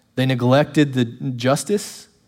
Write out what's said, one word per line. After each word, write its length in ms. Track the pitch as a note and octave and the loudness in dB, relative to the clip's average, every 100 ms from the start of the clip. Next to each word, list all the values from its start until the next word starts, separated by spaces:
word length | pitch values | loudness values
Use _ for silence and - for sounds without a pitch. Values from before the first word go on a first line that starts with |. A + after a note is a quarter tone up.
| _ - | _ -4
They 100 | C3 | -2
neglected 680 | B2+ B2 C3+ D3+ D#3+ C#3+ | 0 4 4 4 2 2
the 120 | B2+ A#2 | 2 -2
justice 1000 | - C#3+ A#2+ B2+ D3 - G#3 - - - _ | -4 -8 -2 0 0 0 -4 -4 -18 -20 _